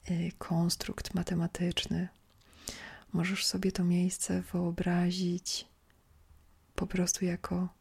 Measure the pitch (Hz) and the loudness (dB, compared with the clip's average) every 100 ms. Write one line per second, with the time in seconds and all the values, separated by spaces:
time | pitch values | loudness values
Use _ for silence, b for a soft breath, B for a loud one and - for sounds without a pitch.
0 | - 170 170 - - 170 170 - - - | -2 -2 -2 -4 0 2 2 0 -4 -8
1 | - 180 170 175 170 - 175 - - 165 | -4 -2 0 0 0 0 0 0 -2 -2
2 | 180 - _ - B B B B B B | -2 -6 _ -20 B B B B B B
3 | B 170 175 196 - 190 190 190 175 175 | B 0 0 0 0 2 0 2 2 4
4 | 180 - - 185 - 175 175 175 180 175 | 4 0 0 0 0 -2 0 0 2 4
5 | 175 180 180 175 - - - _ _ _ | 2 2 0 0 -2 -6 -6 _ _ _
6 | _ - - - - - _ - 180 185 | _ -20 -20 -20 -20 -20 _ -4 -2 0
7 | 180 - 185 175 - 175 180 - | 0 2 0 -2 -2 -2 -2 -6